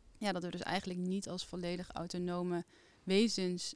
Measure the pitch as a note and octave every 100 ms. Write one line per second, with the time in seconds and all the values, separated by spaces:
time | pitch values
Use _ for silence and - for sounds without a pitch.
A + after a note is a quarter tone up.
0 | - - G#3 F3+ F3 E3+ - F#3 F#3 F3+
1 | F3+ G3 - F3+ - F#3 F3 F3+ F3+ -
2 | E3+ F3+ F3+ F3 F3+ F3 - - - -
3 | - G3 A3+ - F#3 F3 -